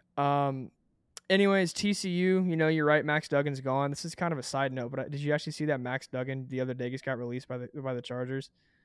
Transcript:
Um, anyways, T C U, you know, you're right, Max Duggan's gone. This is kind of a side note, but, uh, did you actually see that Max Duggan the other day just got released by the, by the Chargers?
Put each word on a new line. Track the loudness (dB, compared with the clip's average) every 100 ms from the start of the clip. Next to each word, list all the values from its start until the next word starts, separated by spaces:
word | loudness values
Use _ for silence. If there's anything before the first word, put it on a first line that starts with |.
| _ -2
Um, | 2 2 2 -2 -8 -16 _ _ _ -12 2
anyways, | 4 6 4 2
T | 0 -2
C | 0 -2
U, | 2 4 4
you | 2 4
know, | 4
you're | 4 4
right, | 4 4
Max | 0 2
Duggan's | 2 2 -2
gone. | 0 0 0
This | -2
is | -8 -4
kind | -2
of | -2
a |
side | -2 -2 -2
note, | -2 -4
but, | -4
uh, | -6
did | -4
you | 0
actually | 0 0
see | -2 0
that | 0
Max | 0 -4 -4
Duggan | -6 -4 -6 -4
the | -4
other | -2
day | -2 -4
just | -6 -4
got | -4
released | -4 -6 -6
by | -8
the, | -8 -8
by | -4
the | -4
Chargers? | -4 -6 -4 -4 -6 _ _ _